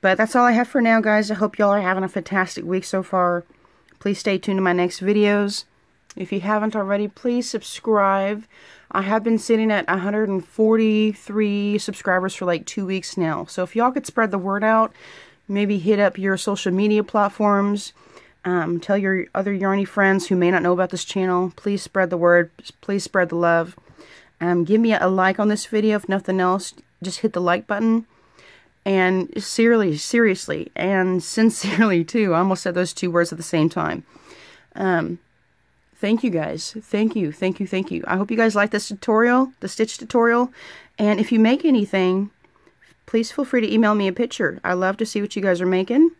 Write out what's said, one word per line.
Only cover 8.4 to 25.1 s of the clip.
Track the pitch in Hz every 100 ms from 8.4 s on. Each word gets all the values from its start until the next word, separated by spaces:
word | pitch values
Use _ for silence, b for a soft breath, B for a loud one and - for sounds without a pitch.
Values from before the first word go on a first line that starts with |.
| 226 B B B B
I | 185
have | 190 220
been | 220 226
sitting | - 226 220
at | 208 170
a | 190
hundred | 185 208 220
and | 190
forty-three | 175 - 220 226 220 214 214 208 - 208 214 202 202 208
subscribers | - 190 - 185 185
for, | - 180
like, | 165 -
two | - 190
weeks | 190 - -
now. | 165 151
So | - -
if | 185 220
y'all | 240
could | 262 -
spread | - 220
the | 196
word | 185 196
out, | 214 220 220 - B B B B _
maybe | 202 202 202
hit | 170 202
up | 202 196
your | 190 190
social | - 202 202
media | 180 214 214
platforms, | 208 220 202 - 208 202 202 208 - _ B B B B
um, | 185 180 160 170
tell | - 202
your | 196 185 -
other | - 196
Yarny | 202 196 196 196
friends | - 196 190 185
who | 185
may | 175
not | 180
know | 165
about | 180 185
this | 180
channel. | - 196 185 180 185 -
Please | 208 202
spread | - - 180
the | 175
word. | 175 175 170 - - -
Please | - 202
spread | - 196 175
the | 170
love. | 170 170 170 - B B B B B _
Um, | 175 175
give | 165 214
me | 233
a | 214
like | 185